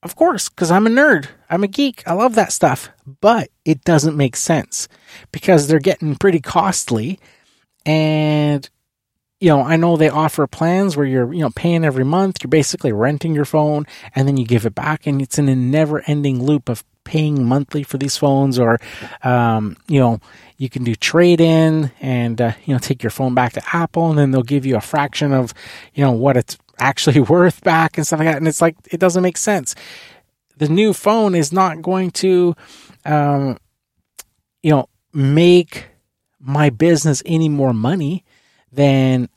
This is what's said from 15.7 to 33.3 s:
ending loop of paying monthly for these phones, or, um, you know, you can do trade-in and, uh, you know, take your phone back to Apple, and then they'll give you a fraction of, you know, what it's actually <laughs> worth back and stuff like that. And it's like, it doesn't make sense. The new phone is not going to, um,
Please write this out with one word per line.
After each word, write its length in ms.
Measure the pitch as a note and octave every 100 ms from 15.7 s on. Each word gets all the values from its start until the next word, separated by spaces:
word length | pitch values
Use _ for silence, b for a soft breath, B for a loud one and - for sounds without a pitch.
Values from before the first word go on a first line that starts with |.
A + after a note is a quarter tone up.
| D3 D#3 D3+ -
ending 380 | D3 C#3+ C3
loop 240 | B2+ D3 -
of 160 | F#2+ - _
paying 380 | - D#3 D3+ D3
monthly 400 | A#2+ C3 C#3+ D3+
for 140 | C#3 C3+
these 220 | C#3 -
phones, 400 | D3 C#3 C#3 B2
or, 200 | A#2 A#2 B B B B
um, 520 | B2+ B2 A#2 A2 G#2+ - _
you 100 | D3+
know, 220 | B2 A2+ b b b b
you 100 | C3
can 160 | B2+
do 100 | B2
trade-in 960 | A2 - E3 F3 E3+ E3 D#3+ D#3+ D#3 D3 -
and, 380 | C3+ B2+ A#2+ A#2
uh, 120 | A#2+ G#2+ -
you 80 |
know, 40 | C3
take 240 | - C3
your 80 | A2+
phone 220 | - C3
back 220 | B2 B2
to 80 | - -
Apple, 360 | E3+ E3 - E3
and 80 | D3+
then 120 | C#3
they'll 120 | C3
give 240 | A#2+ C#3+ C3+
you 100 | A#2
a 40 |
fraction 520 | - D3+ C#3+ - D3
of, 220 | C3+ B2 - B B B
you 100 | -
know, 80 | C#3
what 240 | A#2 C3 B2+
it's 220 | - - _ _
actually 420 | B2+ - - B2+
<laughs> 140 | G#2+
worth 300 | F3 F3 -
back 320 | - D#3+ D#3+ -
and 100 | D3+
stuff 120 | D#3+
like 100 | D#3+
that. 80 | D3+
And 100 | D#3+
it's 140 | D3+
like, 160 | E3+ D#3+ _
it 100 | E3+
doesn't 220 | F#3 F3
make 160 | F#3 E3+
sense. 360 | - G3+ C3 - B B B B B _ _ _
The 100 | D3+
new 240 | E3 G#3+
phone 420 | F#3+ - A3+ G#3+
is 160 | F3 C#3+
not 300 | F3+ F#3 D#3+
going 300 | E3 F#3 F#3
to, 440 | - F#3+ F3+ F3 E3+ B B B B -
um, 500 | D3+ C#3+